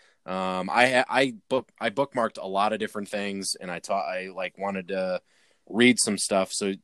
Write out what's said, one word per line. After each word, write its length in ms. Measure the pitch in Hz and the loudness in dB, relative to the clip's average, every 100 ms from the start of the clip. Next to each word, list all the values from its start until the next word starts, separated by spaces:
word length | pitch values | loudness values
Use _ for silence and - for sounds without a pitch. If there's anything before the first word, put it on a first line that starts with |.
| _ _ - | _ _ -8
Um, 440 | 92 92 92 90 | -4 -2 -2 0
I 180 | 117 127 | 4 6
ha-, 180 | 127 - | 6 2
I 240 | 127 135 113 _ | 2 2 -2 _
book-, 220 | 131 113 _ | -2 -2 _
I 100 | 117 | -2
bookmarked 480 | 107 139 131 113 - | 0 0 0 -2 -2
a 60 | 95 | -4
lot 260 | 98 104 | 0 2
of 60 | 110 | 0
different 300 | 107 107 101 | -4 -6 -6
things, 440 | 104 101 98 95 - | -6 -4 -6 -6 -6
and 120 | 92 | -8
I 80 | 87 | -10
taught, 260 | - 98 90 | -4 -4 -2
I, 240 | 92 95 | -6 -8
like, 280 | 92 92 - | -8 -8 -6
wanted 320 | 196 196 175 | -4 -4 -4
to 320 | 190 185 180 - _ _ _ - | -4 -2 -4 -8 _ _ _ -6
read 280 | - 233 - | 4 6 6
some 180 | - 98 | 2 -2
stuff 320 | - 98 95 | 0 0 0
so, 220 | - 101 98 | -2 -4 -4